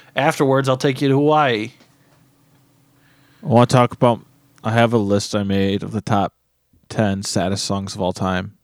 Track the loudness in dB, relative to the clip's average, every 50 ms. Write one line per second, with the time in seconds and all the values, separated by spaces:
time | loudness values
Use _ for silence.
0 | -20 -8 -4 0 0 0 2 2 2 2 2 2 2 0 0 0 0 -2 0 0
1 | 0 2 2 2 2 2 2 2 2 0 0 -2 -4 -8 -12 _ _ _ _ _
2 | _ _ _ _ _ _ _ _ _ _ _ _ _ _ _ _ _ _ _ _
3 | _ _ _ _ _ _ _ _ -2 2 4 4 6 6 4 4 4 2 0 0
4 | 0 0 0 -2 -6 _ _ _ _ _ _ _ -6 0 2 2 4 4 2 0
5 | 2 2 0 0 0 -2 -4 -4 -2 0 0 0 0 0 -2 -4 -6 -6 -8 -8
6 | -4 -2 -2 0 -2 -2 -6 _ _ _ _ _ _ _ _ _ _ -8 -4 -2
7 | -2 -2 -2 -4 -6 -6 -4 -4 -4 -2 -4 -4 -4 -6 -6 -6 -6 -8 -8 -6
8 | -4 -4 -4 -4 -4 -4 -4 -4 -6 -8 -14 _